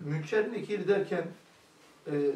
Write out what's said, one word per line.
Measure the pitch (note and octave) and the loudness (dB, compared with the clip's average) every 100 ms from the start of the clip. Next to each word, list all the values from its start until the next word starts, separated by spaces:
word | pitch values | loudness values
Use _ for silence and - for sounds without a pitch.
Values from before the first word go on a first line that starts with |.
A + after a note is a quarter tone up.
| D3 | -4
Münker | D#3 - G#3+ - | -4 0 0 2
Nekir | G#3 - G3+ F3 | -2 -4 -2 2
derken, | G3 - F3+ - - - - - - - - - | 2 2 -2 -4 -8 -20 -20 -20 -20 -20 -16 -2
e, | C#3+ C#3+ | 0 2